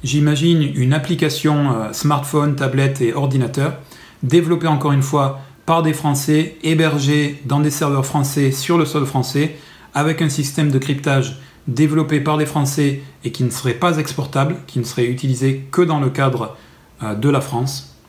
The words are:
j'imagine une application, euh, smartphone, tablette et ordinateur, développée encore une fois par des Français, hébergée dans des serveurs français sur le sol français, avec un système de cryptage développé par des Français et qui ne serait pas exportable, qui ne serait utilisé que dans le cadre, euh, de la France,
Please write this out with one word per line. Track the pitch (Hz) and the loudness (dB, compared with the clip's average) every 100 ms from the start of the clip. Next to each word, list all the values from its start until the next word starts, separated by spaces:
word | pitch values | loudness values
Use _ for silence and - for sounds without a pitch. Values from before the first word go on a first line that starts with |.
j'imagine | 131 147 147 147 170 165 143 - | 0 2 2 2 4 4 2 0
une | 127 | 2
application, | 151 139 175 151 147 151 147 143 | 2 0 0 0 0 0 2 2
euh, | 113 107 | 0 -4
smartphone, | - 147 147 139 151 147 | -4 0 0 0 0 0
tablette | 135 135 131 135 139 | 0 0 2 0 2
et | 120 | 0
ordinateur, | 139 139 131 120 - 147 - - - - - | 0 0 0 0 0 -2 -4 -16 -20 -20 -6
développée | 127 170 160 165 165 | 2 4 4 0 2
encore | 147 147 | 2 2
une | 139 | 2
fois | 135 147 139 139 - - - | 2 2 0 -4 -14 -12 0
par | 165 | 2
des | 160 | 2
Français, | 151 151 139 - 151 165 - | 0 0 0 2 2 2 -4
hébergée | 156 160 160 147 139 147 147 143 127 | 0 2 2 2 2 2 0 -4 -2
dans | 143 | 0
des | 151 | 0
serveurs | 143 151 139 135 | 0 0 0 0
français | 151 139 147 135 | -2 0 2 0
sur | 135 - 170 | 0 0 2
le | |
sol | 147 151 | 2 0
français, | 139 127 117 147 151 - - - - | -2 -2 -2 -2 -2 -4 -20 -20 -8
avec | 143 151 160 | -2 -2 0
un | 160 | -2
système | 143 135 - 147 | -2 -4 0 2
de | 135 | 0
cryptage | - 139 151 139 110 - - - - | 0 -4 0 0 0 -8 -18 -12 -6
développé | 120 151 156 147 151 | 0 2 2 0 0
par | 143 151 | 0 0
des | 147 | 0
Français | 151 139 - 143 135 - - | 0 -2 0 0 -2 -10 -10
et | - | -10
qui | - | -2
ne | 123 | -4
serait | - 131 | -2 -4
pas | 113 175 156 | 0 0 0
exportable, | 147 - 135 139 147 180 - | -2 -6 -4 -2 -2 -4 -6
qui | 131 | -6
ne | |
serait | 113 - 120 | -4 -2 -2
utilisé | 127 135 123 135 135 - | 0 -2 0 0 -2 -2
que | - | 0
dans | 175 151 | 2 2
le | 131 | 0
cadre, | 139 135 120 107 - - - - - | 0 0 0 -6 -12 -20 -20 -20 -10
euh, | 110 | -8
de | 104 139 | -2 0
la | 139 | 0
France, | 139 123 135 - - - | 0 -4 -4 -6 -14 -20